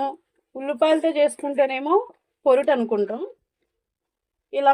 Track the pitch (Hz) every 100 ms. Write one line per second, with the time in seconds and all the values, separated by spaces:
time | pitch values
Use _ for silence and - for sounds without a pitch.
0 | 269 339 _ _ _ 262 277 247 311 311
1 | 320 294 294 - 285 277 269 262 285 403
2 | 494 _ _ _ 277 262 285 262 226 208
3 | 202 240 494 - _ _ _ _ _ _
4 | _ _ _ _ _ 269 277